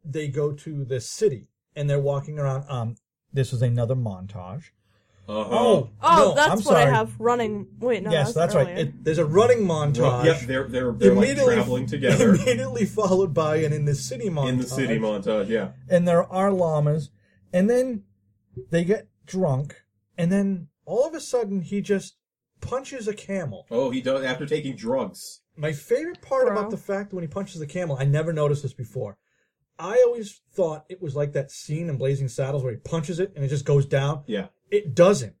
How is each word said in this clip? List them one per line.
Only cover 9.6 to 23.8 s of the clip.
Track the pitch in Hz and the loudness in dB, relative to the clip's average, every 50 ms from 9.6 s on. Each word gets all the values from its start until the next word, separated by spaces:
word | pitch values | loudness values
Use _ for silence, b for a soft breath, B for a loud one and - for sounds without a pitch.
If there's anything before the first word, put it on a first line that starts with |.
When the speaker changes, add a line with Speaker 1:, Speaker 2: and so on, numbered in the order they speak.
Speaker 1:
montage. | 208 180 160 156 151 147 139 - | 4 0 0 0 0 0 2 2
Speaker 2:
Well, | 160 135 127 123 123 | 2 2 2 4 4
yep, | 123 - 123 | 4 4 2
they're, | 123 120 131 131 135 120 | -2 -4 -2 -2 -2 -2
they're, | 117 127 127 123 | -4 -2 -2 -2
they're, | 110 101 214 196 190 | -2 6 6 6 8
like, | 196 214 269 | 8 4 4
Speaker 1:
Immediately | 277 285 269 254 240 | 4 4 4 4 4
Speaker 2:
traveling | 220 196 - - 127 - | 4 2 0 -2 -2 -2
Speaker 1:
<laughs> | - - | -4 -4
Speaker 2:
together. | - - - - - 254 220 190 | 0 2 2 4 6 6 6 6
Speaker 1:
immediately | - - 254 247 233 262 269 - 240 208 | 6 4 2 0 0 -2 -4 -2 -2 -2
followed | 196 - 214 214 185 185 185 196 180 | -2 0 -2 2 2 2 2 2 2
by | 139 165 156 151 151 | 0 0 0 0 0
an | 160 160 151 | 0 0 0
in | 151 151 147 | -2 -2 0
the | 147 143 | -2 -2
city | 135 - - 254 - 240 202 | -2 -4 -8 -8 -6 -6 -4
montage. | 165 147 135 127 | -2 -2 -2 0
Speaker 2:
In | 127 127 | -2 -2
the | 127 | -4
city | 123 - 139 131 117 113 110 | -4 -4 -2 -2 0 0 0
montage, | 110 107 107 101 95 117 107 107 98 101 | 0 -2 -2 -2 -2 -2 -2 -2 -2 0
yeah. | 113 110 98 95 - - - - | -2 -2 -2 -4 -10 -16 -4 2
Speaker 1:
And | 180 175 175 | 2 2 4
there | 175 170 170 190 - | 4 2 2 2 0
are | 180 185 190 202 | -2 0 0 0
llamas, | 196 180 175 165 156 151 147 147 151 160 147 - _ _ _ _ _ _ _ _ - | 2 2 0 0 2 2 2 2 0 -2 -4 -8 _ _ _ _ _ _ _ _ 0
and | 180 190 214 | 2 2 4
then | 240 247 254 262 240 202 - _ _ _ _ _ _ _ _ _ _ - - - | 2 2 0 0 -4 -8 -10 _ _ _ _ _ _ _ _ _ _ -16 -10 -2
they | 165 170 170 | -2 0 2
get | 170 208 220 - _ _ _ _ | 2 0 -2 -2 _ _ _ _
drunk, | - - 190 185 156 131 127 147 143 - - _ _ _ _ _ _ _ - | -8 -4 -2 0 0 0 -2 -4 -8 -10 -20 _ _ _ _ _ _ _ -2
and | 170 175 | 0 2
then | 190 202 202 196 196 175 160 - _ _ _ | 2 2 2 0 -2 -4 -8 -14 _ _ _
all | - 175 226 277 320 | -4 0 0 0 0
of | 320 | -2
a | 311 | -10
sudden | - - - 247 226 202 202 190 | -8 -4 -2 -2 -2 -2 -4 -6
he | 165 143 202 202 | -4 -4 -4 -4
just | - - 202 196 190 - _ _ _ _ _ _ _ _ _ _ | -2 0 -2 -2 -2 -8 _ _ _ _ _ _ _ _ _ _
punches | - - 240 262 269 - 285 262 214 214 | -10 -6 -6 -6 -8 -8 -12 -8 -8 -8
a | 208 | -8
camel. | - - - 196 190 170 127 98 90 - _ | -8 -8 -8 -6 -6 -6 -6 -10 -12 -14 _
Speaker 2:
Oh, | 117 120 | -2 -2